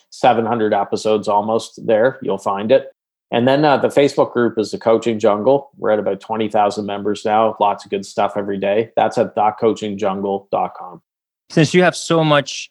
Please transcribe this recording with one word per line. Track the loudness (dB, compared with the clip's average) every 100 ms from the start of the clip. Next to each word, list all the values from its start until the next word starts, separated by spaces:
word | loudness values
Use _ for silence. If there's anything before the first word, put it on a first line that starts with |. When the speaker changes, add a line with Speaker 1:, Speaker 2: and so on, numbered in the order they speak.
| _
Speaker 1:
seven | 0 2 2 0
hundred | -2 0
episodes | 0 -2 -4 0 0 2
almost | 0 0 -2 -4 -8 0
there. | 2 2 0
You'll | -6 -4
find | -4 -4 2
it. | 2 2 -10 _ _ _
And | 0 2
then, | 4
uh, | 4 2
the | 2
Facebook | 2 2 2 0
group | 0 0 0
is | -4
the | -2
Coaching | 0 2 0 0
Jungle. | 2 2 2 0 -2 -6
We're | -2
at | 0
about | 0 -4
twenty | -6 -4 -2
thousand | 0 0 -2 -6
members | -6 -6 -4
now. | -2 2 2 2
Lots | 0 -2
of | -6
good | -8
stuff | -6 -4 -2 -2
every | -6 -4
day. | 0 0 -2 -2
That's | 0 0
at | -2 0
the | -2 0
coaching | 0 0 -6 -4
jungle | -4 -4 -4 -6 -4
dot | -4 -4
com. | -8 -16 -18 _ _ _ _ _
Speaker 2:
Since | 2 2
you | 4
have | 2
so | 0 -2 0
much | 2 2 0 -8 -14